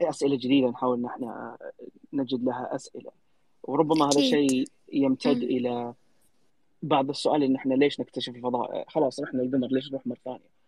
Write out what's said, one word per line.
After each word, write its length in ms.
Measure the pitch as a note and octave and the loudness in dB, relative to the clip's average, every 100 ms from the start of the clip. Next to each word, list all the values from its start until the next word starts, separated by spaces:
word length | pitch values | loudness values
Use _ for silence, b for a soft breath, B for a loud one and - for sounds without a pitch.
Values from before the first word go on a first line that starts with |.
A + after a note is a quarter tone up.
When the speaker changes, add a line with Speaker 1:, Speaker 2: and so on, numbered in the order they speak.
Speaker 1:
أسئلة 340 | E3+ C#3+ C#3+ C3+ | -2 0 0 0
جديدة 320 | B2 C#3 B2 | 4 4 4
نحاول 300 | B2+ B2+ B2 | 2 0 0
إن 80 | B2 | -4
إحنا 500 | - A#2 A2 A#2 A#2 - - - - - | -8 -10 -10 -12 -12 -16 -16 -18 -20 -8
نجد 320 | C#3 B2 B2+ | -6 -4 -2
لها 300 | B2+ B2 B2+ | -2 -4 -6
أسئلة. 360 | C3+ - - - - _ _ _ _ | -8 -10 -16 -18 -20 _ _ _ _
وربما 420 | - C#3 D3+ D#3+ | -2 0 4 4
هذا 60 | C#3+ | 4
Speaker 2:
أكيد. 120 | C#3+ | 4
Speaker 1:
الشيء 420 | C3+ D3 C#3+ C3 - - - | 4 4 4 2 -2 -8 -6
يمتد 440 | - C3+ C3 B2+ B2+ | 0 2 2 2 2
Speaker 2:
مم. 60 | |
Speaker 1:
إلى 520 | B2 B2+ B2 A#2+ A#2+ B2 _ _ _ _ _ _ _ _ | 0 -2 -2 -4 -6 -10 _ _ _ _ _ _ _ _
بعض 260 | E3 D3 C3+ | 0 0 0
السؤال 340 | C#3 B2 D3 | -2 0 2
إن 140 | C3+ C3 | 2 0
إحنا 180 | C3+ | 0
ليش 260 | C3 C#3+ - | 4 4 2
نكتشف 340 | C3 C3 B2 | -8 -8 -10
الفضاء؟ 500 | A#2+ B2 A#2+ A2 G2 - | -6 -4 -2 -2 -6 -4
خلاص 320 | D#3+ D#3 - | 0 0 -2
رحنا 220 | D3 - | -4 -2
القمر، 260 | B2+ C3+ B2 | 0 0 0
ليش 180 | C3 C#3+ | -2 -2
نروح 160 | C3+ B2 | -6 -8
مرة 120 | B2 | -8
ثانية؟ 260 | B2+ B2 _ _ | -10 -14 _ _